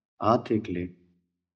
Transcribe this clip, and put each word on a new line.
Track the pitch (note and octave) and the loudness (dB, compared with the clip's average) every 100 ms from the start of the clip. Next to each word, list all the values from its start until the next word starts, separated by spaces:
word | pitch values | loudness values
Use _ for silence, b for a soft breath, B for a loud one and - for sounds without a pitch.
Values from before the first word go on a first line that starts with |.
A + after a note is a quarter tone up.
| _ - | _ -2
athygli, | G#2+ B2 - A2+ - F2 F2+ - _ _ _ _ _ | 2 2 2 -2 -2 -6 -8 -12 _ _ _ _ _